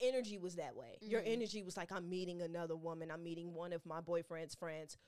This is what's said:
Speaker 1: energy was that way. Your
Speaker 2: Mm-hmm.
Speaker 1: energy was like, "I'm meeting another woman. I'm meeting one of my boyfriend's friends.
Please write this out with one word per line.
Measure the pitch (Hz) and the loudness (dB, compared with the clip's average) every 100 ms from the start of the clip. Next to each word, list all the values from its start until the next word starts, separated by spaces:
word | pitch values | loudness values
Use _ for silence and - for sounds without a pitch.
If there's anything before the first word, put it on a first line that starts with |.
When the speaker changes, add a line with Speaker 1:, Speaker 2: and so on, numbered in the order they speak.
Speaker 1:
energy | 247 262 220 208 | 4 4 2 -2
was | 180 175 | -2 0
that | 143 | -2
way. | 120 120 - | -4 -8 -8
Your | 214 226 | 2 4
Speaker 2:
Mm-hmm. | 196 | 6
Speaker 1:
energy | 226 220 214 | 4 2 0
was | 185 190 | -2 -4
like, | 175 | -2
"I'm | 190 175 | -2 0
meeting | 185 180 175 | 0 0 0
another | 170 170 165 160 | 0 0 0 0
woman. | 165 165 160 | -2 -2 -4
I'm | 160 | -4
meeting | 170 165 170 | -4 -4 -4
one | 165 175 | -4 -2
of | 170 165 | -2 -2
my | 160 | -4
boyfriend's | 165 170 165 165 160 | 2 2 2 -4 -6
friends. | - 170 156 156 - | -4 -4 -4 -6 -12